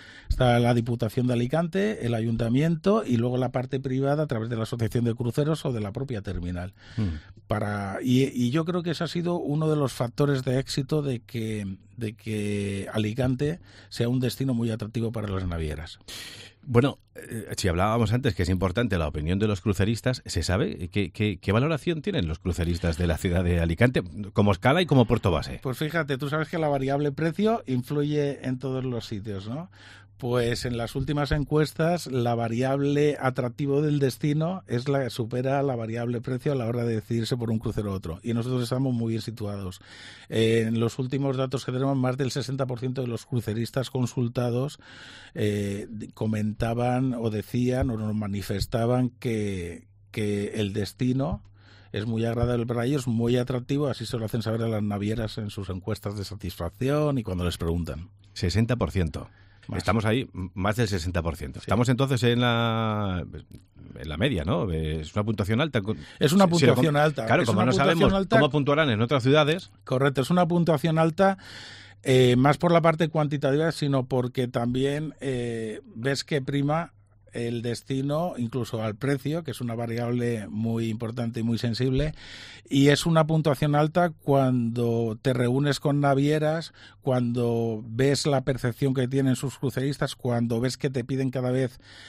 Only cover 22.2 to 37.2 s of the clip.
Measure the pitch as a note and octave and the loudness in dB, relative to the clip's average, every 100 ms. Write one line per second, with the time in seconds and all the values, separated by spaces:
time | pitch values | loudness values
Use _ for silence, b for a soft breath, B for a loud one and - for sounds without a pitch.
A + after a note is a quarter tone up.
22.2 | E2+ D#2+ F2+ E2+ F2 E2+ F2 D#2+ F2 D#2+ | -2 -2 -2 0 0 0 0 0 0 0
23.2 | F#2+ F2 F2+ F2 E2 E2 B2 - F2+ G#2 | 0 2 2 2 2 2 2 2 -4 -8
24.2 | G2 - G2+ F#2+ B2 D#3+ F3+ C#3 A2+ A#2 | -2 2 4 4 4 4 4 4 6 4
25.2 | G2+ D2+ - C2 C3+ A#2+ D#3 E3 C#3+ C3 | 2 0 -2 -8 -8 -6 -4 -2 -2 -4
26.2 | C#3+ D#3 D3+ F3 D3+ C#3+ C3+ C#3 D3 C#3 | -2 -2 -2 -2 0 0 0 0 -2 -2
27.2 | E3 D#3 G#3+ A3+ - B2+ B2 D3 D3 D3 | -2 0 0 0 -2 -4 -2 -2 0 0
28.2 | C#3+ C3 B2+ B2+ C3 C3 C3 A#2+ - G#2+ | -2 -2 -4 -4 -4 -4 -4 -6 -6 -8
29.2 | A2 G2 G#2 C3 F3+ B B B B - | -6 -8 -8 -10 -10 B B B B -8
30.2 | A#2+ B2 A#2 A#2+ B2+ A#2 A2+ C#3 C3 D3 | -2 0 0 -2 -2 -4 -4 -4 -2 0
31.2 | C#3 D3+ C3+ D3+ D3+ - D#3+ F3 - B2+ | 0 0 2 2 2 0 0 0 -2 0
32.2 | A#2 A#2 A#2 A2+ C3 C#3 C#3+ C#3+ D3 C#3+ | 0 0 0 0 0 2 2 4 2 2
33.2 | C3+ B2+ B2 - C#3+ C#3 D3+ D3 C3+ - | 0 0 -2 -2 0 2 2 2 2 2
34.2 | D3+ D3 D#3 F#3+ - A#2+ C3+ C#3 B2 - | 0 0 0 -4 -4 -4 0 0 -2 -4
35.2 | A2+ B2 C3 C#3 C#3 A#2+ A2 A2+ A#2+ A#2+ | -4 -2 0 0 0 -2 -4 -4 -2 -4
36.2 | B2+ B2+ D3+ C#3 A2+ A#2+ A#2+ A2 - A#2 | -4 -4 0 0 0 0 0 -2 -2 -2